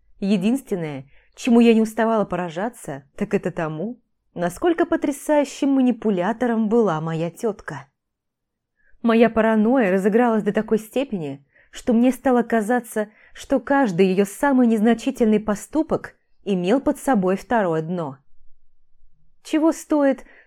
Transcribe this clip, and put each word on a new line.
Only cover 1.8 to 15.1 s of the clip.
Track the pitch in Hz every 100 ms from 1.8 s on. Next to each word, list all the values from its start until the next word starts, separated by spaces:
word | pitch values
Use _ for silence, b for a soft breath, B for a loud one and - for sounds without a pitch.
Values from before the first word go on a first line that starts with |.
уставала | 220 - 220 226 202
поражаться, | 180 180 160 220 - - 139 - -
так | 208
это | 196 180
тому, | 165 156 156 208 247 _ _ _
насколько | 170 175 - 339 339
потрясающим | 349 330 294 277 - 294 285 - 277
манипулятором | 269 254 233 220 185 180 226 247 226 220
была | 233 208 156
моя | 160 160 170
тётка. | - 226 - - 143 - _ _ _ _ _ _ _ _ _ _ -
Моя | 226 226 226
паранойя | 226 220 220 214 269 202
разыгралась | 190 196 214 240 220
до | 190
такой | 208 214 220
степени, | 220 247 269 196 147 139 b b b
что | - -
мне | 226 247
стало | 254 277 240
казаться, | 233 226 208 247 233 220 208 b b
что | - - 269
каждый | - 277 247 170 190
её | 185 196
самый | - 285 262 240
незначительный | 220 226 233 269